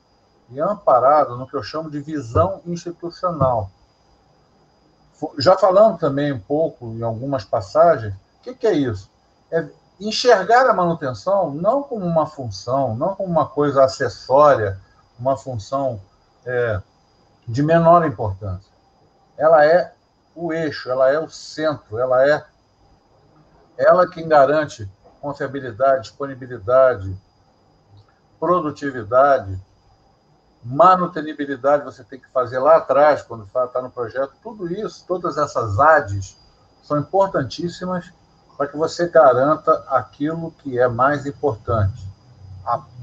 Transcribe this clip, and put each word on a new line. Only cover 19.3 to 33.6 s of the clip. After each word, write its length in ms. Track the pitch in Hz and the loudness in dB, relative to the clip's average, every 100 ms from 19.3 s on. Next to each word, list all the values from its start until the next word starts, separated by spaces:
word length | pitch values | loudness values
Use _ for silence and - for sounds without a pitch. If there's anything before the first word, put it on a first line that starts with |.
| - | -2
Ela 280 | 151 160 151 | 4 6 6
é 280 | 175 - - _ _ _ - | 4 0 -10 _ _ _ -10
o 160 | 170 | -6
eixo, 400 | 160 156 - 123 | -4 -6 -6 -6
ela 180 | 131 131 | 0 2
é 100 | 151 | 2
o 100 | 156 | -2
centro, 680 | - - - 156 147 - 107 | -12 -14 -6 -4 -4 -6 -4
ela 300 | 127 127 139 | 0 2 2
é 160 | 147 - _ _ _ _ _ _ _ _ _ _ _ _ - | 2 -4 _ _ _ _ _ _ _ _ _ _ _ _ 0
ela 300 | 143 175 175 | 4 4 2
quem 200 | 175 165 | -2 2
garante 600 | 151 135 156 147 - 101 - _ _ | 4 4 2 -2 -8 -16 -18 _ _
confiabilidade, 840 | 143 135 135 135 131 104 135 135 | -12 -10 -10 -10 -10 0 2 2
disponibilidade, 1120 | 107 - 139 131 127 120 98 127 131 120 95 92 _ _ _ _ _ _ _ _ _ _ _ _ | -2 -12 -12 -12 -14 -10 2 4 4 2 -6 -12 _ _ _ _ _ _ _ _ _ _ _ _
produtividade, 1200 | 160 180 151 143 143 123 101 127 143 131 101 95 - _ _ _ _ _ _ _ _ _ | -2 0 -2 -8 -8 -8 0 4 4 4 -2 -12 -14 _ _ _ _ _ _ _ _ _
manutenibilidade 1200 | 117 135 180 185 175 156 156 147 143 135 135 147 127 | -6 2 4 4 0 -6 -10 -8 -8 -4 0 0 -2
você 180 | 123 | -16
tem 160 | 123 131 | -20 -20
que 80 | _ | _
fazer 280 | 131 120 127 | -4 -4 0
lá 200 | 139 160 | 4 4
atrás, 440 | - 135 151 139 | 4 2 4 2
quando 240 | - 113 101 | -4 -16 -8
fa-, 220 | 127 | -4